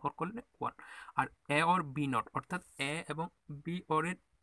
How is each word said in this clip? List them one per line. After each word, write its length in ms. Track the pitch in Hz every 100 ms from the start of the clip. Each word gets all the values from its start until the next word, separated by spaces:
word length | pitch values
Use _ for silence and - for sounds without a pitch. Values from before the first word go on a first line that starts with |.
| 147
or 60 | -
করলে 200 | 170 226 - _
ওয়ান। 140 | 123 - - - - -
আর 60 | 135 - - 147
A 20 | 165
or 80 | 180 151
B 20 | 135 143
not, 120 | 127 - -
অর্থাৎ 240 | - 180 - - 139
A 20 | 156 -
এবং 140 | 151 170 _ _ 143
B 20 | 156 175 -
or 80 | 156 165
এর 60 | 185 _ _